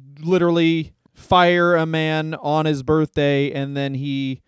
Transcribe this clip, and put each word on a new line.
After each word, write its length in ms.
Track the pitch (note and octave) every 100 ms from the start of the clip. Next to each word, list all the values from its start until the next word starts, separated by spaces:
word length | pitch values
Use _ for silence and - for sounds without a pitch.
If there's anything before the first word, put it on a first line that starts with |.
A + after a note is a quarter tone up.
| C3+ C#3+
literally 760 | D#3+ F#3 F3 E3+ E3 E3 D#3 _ _
fire 640 | _ - F#3 F3 F3 F3 E3+
a 80 |
man 480 | E3 D#3+ D#3 D#3 D#3
on 320 | D#3+ D3 D#3
his 180 | D#3 C#3+
birthday 680 | B2+ D#3 D3+ - C#3+ C#3 C#3
and 240 | C#3 C#3 C#3
then 160 | C#3
he, 480 | C3+ C#3+ C3+ C3+ B2+